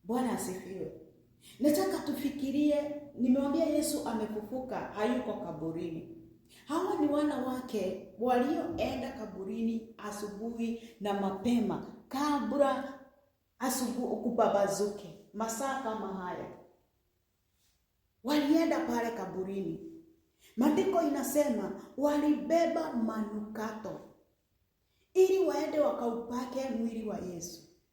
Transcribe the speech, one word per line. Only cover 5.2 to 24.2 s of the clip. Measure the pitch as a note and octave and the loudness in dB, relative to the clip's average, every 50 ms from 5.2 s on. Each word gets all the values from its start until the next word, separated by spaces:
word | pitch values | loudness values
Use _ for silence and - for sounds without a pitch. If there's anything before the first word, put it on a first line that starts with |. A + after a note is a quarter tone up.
| G#3+ A3 G3+ | 0 -2 -4
kaburini. | F#3+ F3+ F3 D#3+ D3+ D#3+ E3 D#3+ E3+ F3 - E3 - - - - - - - - - _ _ - - - | -6 -6 -8 -8 -6 -6 -6 -4 -4 -6 -6 -8 -8 -10 -12 -16 -18 -20 -20 -20 -20 _ _ -20 -20 -10
Hawa | - D4 E4+ F#4 G4+ - | -4 -2 0 0 0 2
ni | D#4 D4 C#4+ | 2 2 4
wanawake | C#4+ D4 D4+ D4 C4+ B3+ B3 B3+ B3+ B3+ - - - G#3 F3+ - - - - - - - | 4 4 2 2 0 0 -2 -2 -4 -4 -6 -4 -4 -2 -2 -2 -4 -6 -10 -14 -8 -2
walioenda | A3 B3+ B3 B3 B3 D4 E4 E4+ - - - - - B3+ C4 B3+ B3 - | 2 4 4 4 4 4 2 0 0 -2 -2 -2 -2 -2 -2 -4 -6 -6
kaburini | - - G#3+ G3 F#3 F#3 F#3+ G3+ A3 A3+ A3+ A3+ A3+ A3+ - - - - | -8 -8 -10 -10 -8 -8 -8 -6 -4 -2 -2 -2 -2 -2 -6 -8 -16 -12
asubuhi | - - G#3 G#3 G#3+ G3+ G3 G3 A3 A#3 A#3 A#3 A#3 A3+ A#3 - - - - - | -10 -10 -8 -6 -8 -8 -8 -6 -8 -8 -4 -4 -4 -4 -4 -6 -8 -14 -14 -6
na | G3 G#3 G3 | -2 -2 0
mapema, | G3+ G3 F#3+ F#3+ - - A#3+ A#3+ A#3 G#3 F#3+ E3+ - - - - - - - | 0 0 0 -2 0 2 2 4 4 4 2 0 -2 -6 -10 -14 -18 -16 -8
kabla | - C4+ C#4+ D4+ D4 C#4 A3 G#3 C4 C#4+ C#4+ C4+ C4 C4+ - - - - - - _ _ _ _ _ _ _ _ _ _ | -4 0 0 2 2 2 0 0 4 4 4 4 4 0 -2 -8 -10 -14 -18 -20 _ _ _ _ _ _ _ _ _ _
asubu-, | A#3+ C4+ B3 - B3 A3 B3+ B3 B3 G#3+ G#3+ G3+ - | -2 -2 0 0 -2 -2 -2 -2 -2 -2 -2 -2 -2
kubabazuke, | B3 - - A3 G3+ - G3+ G3 G3 - - G#3 G3+ - - - E3+ - - - - - | -2 2 4 4 4 4 4 2 2 2 0 0 -2 -2 -6 -10 -14 -16 -18 -20 -16 -6
masaa | G3+ A3 A3+ - - C4+ C4+ C4 C4 B3+ | -6 -4 -4 -2 -2 -2 -2 -2 -2 -4
kama | A3 A3 G#3 G3 G3 | -4 -4 -4 -6 -6
haya. | F#3+ F#3+ F3+ F3+ E3+ - - - - - - - _ _ _ _ _ _ _ _ _ _ _ _ _ _ _ _ _ _ _ _ _ _ _ _ _ _ _ _ _ _ _ | -6 -6 -6 -6 -6 -8 -8 -10 -12 -16 -20 -20 _ _ _ _ _ _ _ _ _ _ _ _ _ _ _ _ _ _ _ _ _ _ _ _ _ _ _ _ _ _ _
Walienda | A#3 D4 D4+ C#4+ C#4 D#4 E4 E4 D#4+ D4+ - | 2 2 4 6 6 6 6 6 4 2 2
pale | - A#3+ A#3 A#3+ A#3 A#3 | 0 0 0 0 0 -2
kaburini. | A3+ - F#3+ F3 E3 F#3 F#3 F#3+ G3 G3 F#3 E3 E3 - - - - - - _ _ _ _ _ _ _ _ - _ - | -2 -4 -6 -6 -4 -4 -4 -4 -4 -4 -4 -4 -6 -8 -10 -14 -16 -18 -20 _ _ _ _ _ _ _ _ -14 _ 2
Maandiko | B3 D4+ D4+ - G4 F#4+ - E4+ | 4 4 4 4 2 4 4 2
inasema | E4 D4 C#4 C#4 B3 - - D4 D4 C#4 A#3 G#3 G3 F3 - - - - - - | 2 2 0 0 -2 0 2 2 4 4 2 0 -2 -4 -6 -8 -12 -12 -6 0
walibeba | C#4 D4 D4 D4 D4 D4+ D4 A#3 - - D#4+ E4+ E4+ - E4 E4 D#4+ - C4 | 2 2 2 4 4 4 2 2 2 2 4 4 4 4 2 0 -2 -2 -2
manukato | A#3+ A3 A3 A3 A3 G#3+ G#3 G#3+ G#3+ G#3 - - A3 G#3+ A3 A3 G#3+ - F#3 - - - - - _ | 0 0 0 0 -2 -4 -4 -4 -8 -8 -6 -4 -4 -4 -4 -6 -8 -8 -10 -10 -10 -12 -18 -20 _